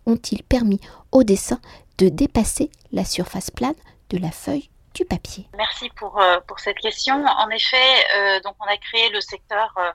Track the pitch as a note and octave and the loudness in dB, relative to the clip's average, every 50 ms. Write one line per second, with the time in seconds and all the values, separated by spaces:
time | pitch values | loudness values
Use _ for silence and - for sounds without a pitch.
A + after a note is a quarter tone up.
0 | - A#3 A#3 A#3 - - G#3+ - - - - B3 A#3 G#3 G3 G3+ - - - - | -2 -2 -2 -2 -2 -4 -6 -4 -2 0 0 2 2 2 0 0 -2 -8 -20 -20
1 | - _ - C4 B3+ G#3 G3 G3+ - - A#3+ - - - - - - _ _ - | -2 _ 6 6 6 6 4 2 0 -2 -6 -6 -8 -12 -20 -20 -20 _ _ 2
2 | F#3+ F#3 C#3 E3 C#4 C#4+ - A#3+ G#3+ - - - C#4+ - _ _ _ - - F#3+ | 2 4 4 2 0 2 2 2 0 0 0 -2 -4 -4 _ _ _ -8 -4 -4
3 | F#3 - - - F3+ - - F#3+ - - - - B3 C4+ D#4+ - _ - _ _ | -4 -4 -4 -6 -6 -6 -6 -10 -10 -10 -6 -4 -4 -4 -4 -6 _ -20 _ _
4 | _ - G3 F3+ F#3 E3 - - - - C#4+ C#4+ - _ _ _ _ _ - - | _ -8 -6 -4 -4 -6 -8 -8 -6 -6 -6 -6 -6 _ _ _ _ _ -6 -6
5 | F4+ - - - - - - - G3 - - G#3 A3 - - - B3 B3 - - | -4 -2 -4 -6 -6 -10 -16 -16 -18 -12 -6 -6 -4 -4 -6 -8 -12 -12 -12 -12
6 | G#3+ G3 - G#3 F#3+ F3+ F3 F3+ - - G3+ - - G#3 F#3+ - - A3 G#3 - | -12 -4 0 2 4 4 4 2 0 -6 -14 -10 -6 -6 -6 -4 -4 -6 -6 -4
7 | - C4 C4+ C#4+ C#4+ B3 - - A3 G#3+ A3 A3+ - - C4 B3+ B3+ C4 C4 A#3+ | -2 0 0 2 2 2 2 2 0 -2 -2 -2 -2 0 2 4 4 4 4 4
8 | - - - G3+ G3+ G3 G3 F#3+ F#3+ G3+ G3 - G#3+ G3+ G3+ G3+ - - - A3+ | 4 2 2 2 2 2 2 0 -2 -6 -12 -8 -4 -4 -4 -4 -4 -4 -2 0
9 | A3+ A#3 G#3 G#3 F#3 - G#3 F#3+ _ - G#3+ G3+ A3 G#3+ - F#3 F3+ F3 | 0 0 0 -2 -6 -6 -10 -14 _ -4 -2 -2 -2 -2 -2 -2 -4 -4